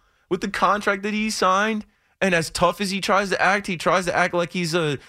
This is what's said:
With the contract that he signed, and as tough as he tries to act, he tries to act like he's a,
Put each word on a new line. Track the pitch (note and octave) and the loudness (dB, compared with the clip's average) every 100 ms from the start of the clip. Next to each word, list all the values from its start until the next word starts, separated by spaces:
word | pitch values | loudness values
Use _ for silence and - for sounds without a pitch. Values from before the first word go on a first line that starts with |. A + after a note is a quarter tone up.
| _ _ - | _ _ -6
With | F#3 | -4
the | G#3 | -4
contract | - F3+ G3+ G#3+ G3+ | 0 2 2 0 -2
that | G3+ | -2
he | G#3 G#3+ | -4 -4
signed, | - F#3+ F#3+ G#3+ A3 - _ _ _ | 0 2 4 2 -2 -8 _ _ _
and | F#3+ | 0
as | F3 D#3+ | 2 0
tough | - F3 F#3 | 0 0 2
as | G3+ | -2
he | F#3+ | -2
tries | F3 G3 G3+ | 0 0 0
to | - | 0
act, | E3+ G3+ G3+ | 2 2 -2
he | E3+ | -4
tries | F3+ E3+ | 0 0
to | F3 | 0
act | - F3+ | 0 0
like | F3 - | 0 -2
he's | F#3 F3 | -2 -2
a, | E3+ D#3 C3+ | 0 0 -4